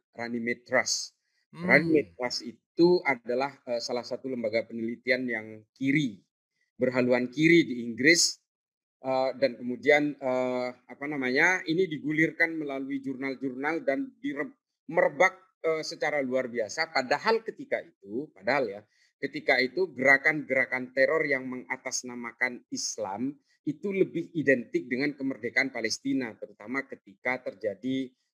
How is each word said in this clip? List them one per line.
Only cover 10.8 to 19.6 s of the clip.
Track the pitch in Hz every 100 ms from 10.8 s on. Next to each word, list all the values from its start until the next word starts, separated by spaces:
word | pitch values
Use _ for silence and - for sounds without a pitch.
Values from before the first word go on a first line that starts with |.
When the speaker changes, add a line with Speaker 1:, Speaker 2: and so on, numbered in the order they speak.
| - 127 143
Speaker 1:
namanya, | 147 127 135 170 185 -
ini | 160 185
digulirkan | 143 135 156 160 156 165 160
melalui | 143 135 135 139
jurnal-jurnal | 135 123 135 123 135 123 147 160 135
dan | 139 135 113
direb-, | 143 143 135 - _ _ -
merebak, | 170 175 143 185 - _ _
eee, | 160 160
secara | 151 160 156 147
luar | 131 131 127
biasa. | 117 104 156 160
Padahal | 139 127 143 214 226 214
ketika | - 135 113
itu, | - _ 98 117 156
padahal | - 107 143 113
ya, | 101 - _ _ _
ketika | 139 147 147 131